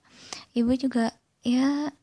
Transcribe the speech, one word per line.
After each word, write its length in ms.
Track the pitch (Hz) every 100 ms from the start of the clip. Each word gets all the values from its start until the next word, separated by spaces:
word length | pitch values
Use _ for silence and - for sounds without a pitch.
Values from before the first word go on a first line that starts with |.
| _ - - - -
Ibu 180 | - 233 262
juga 380 | 262 240 226 - _ _
ya 540 | 247 247 269 285 294 -